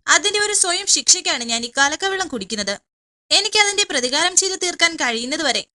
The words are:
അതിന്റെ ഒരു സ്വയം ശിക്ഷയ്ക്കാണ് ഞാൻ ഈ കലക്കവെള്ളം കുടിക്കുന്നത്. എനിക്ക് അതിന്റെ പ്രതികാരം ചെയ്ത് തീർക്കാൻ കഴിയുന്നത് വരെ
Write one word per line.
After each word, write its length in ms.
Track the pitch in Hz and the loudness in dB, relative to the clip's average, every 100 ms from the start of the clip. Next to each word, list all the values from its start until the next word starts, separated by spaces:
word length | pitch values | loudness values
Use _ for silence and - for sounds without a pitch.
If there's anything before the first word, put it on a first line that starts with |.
| - | 0
അതിന്റെ 320 | 339 403 415 | 2 2 0
ഒരു 140 | 415 | 0
സ്വയം 340 | 403 359 370 392 | 0 0 -2 0
ശിക്ഷയ്ക്കാണ് 560 | - - 359 359 277 | 0 2 2 2 -2
ഞാൻ 220 | 233 233 233 | -2 -4 -2
ഈ 60 | 269 | 2
കലക്കവെള്ളം 500 | 285 311 392 381 349 | 2 2 -2 -2 -4
കുടിക്കുന്നത്. 520 | 233 190 208 196 202 _ _ _ _ - | -6 -6 -6 -6 -8 _ _ _ _ 0
എനിക്ക് 280 | 330 415 427 | 0 2 2
അതിന്റെ 240 | 403 403 | 2 2
പ്രതികാരം 520 | 392 285 247 294 359 370 | 0 0 0 0 0 2
ചെയ്ത് 240 | 381 370 | 0 0
തീർക്കാൻ 320 | 359 349 339 320 | -4 0 0 0
കഴിയുന്നത് 480 | 262 226 247 311 | -2 -2 -4 -2
വരെ 220 | 285 220 - | 0 -2 -4